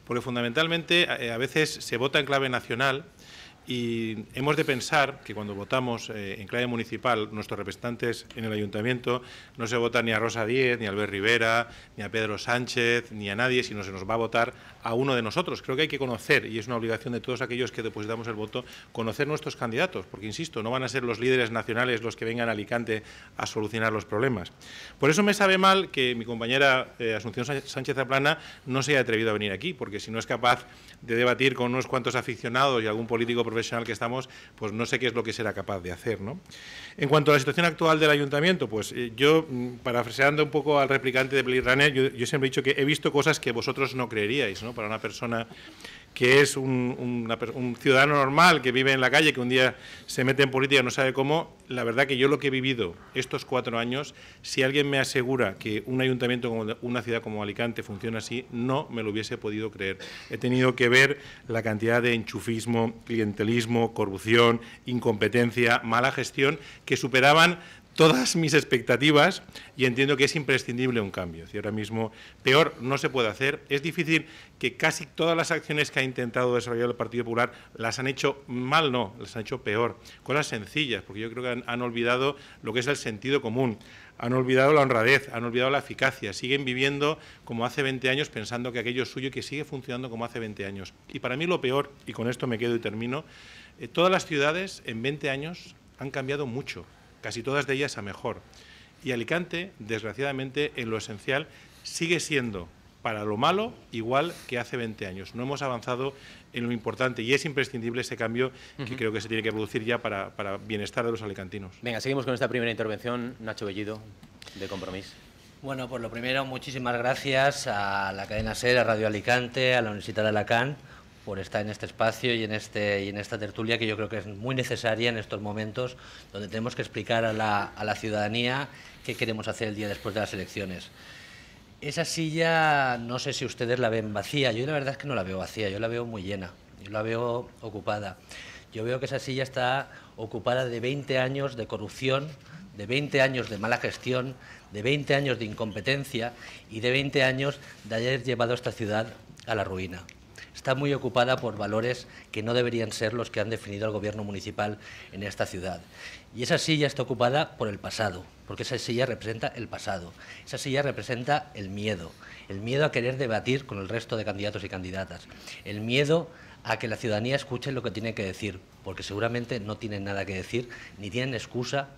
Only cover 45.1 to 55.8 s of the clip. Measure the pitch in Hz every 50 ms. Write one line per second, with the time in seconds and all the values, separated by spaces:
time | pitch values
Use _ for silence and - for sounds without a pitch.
45.1 | 101 - 127 117 117 113 117 - - - - - - - - - - - - -
46.1 | - - 127 123 131 139 147 139 - 139 135 135 131 127 123 123 127 127 127 123
47.1 | 123 120 117 113 117 113 123 110 - 135 127 123 117 - - 147 131 131 139 147
48.1 | 147 143 135 135 139 160 170 180 165 143 123 131 120 131 131 135 135 131 127 123
49.1 | 131 151 160 151 123 127 123 123 127 131 131 123 107 - - - - - - -
50.1 | - - 127 131 135 131 139 135 123 131 135 135 143 135 123 123 - - 135 131
51.1 | 123 135 135 143 151 165 - - - - - - 131 123 120 117 113 127 143 139
52.1 | 139 123 131 139 143 - 139 139 131 131 127 135 131 117 101 87 85 - - -
53.1 | - 135 - - - 131 - - 131 123 120 123 117 117 117 120 127 139 147 -
54.1 | - - - - - - - - - 143 131 135 135 147 139 143 139 135 127 -
55.1 | - 135 123 123 135 127 113 98 95 - - 110 107 107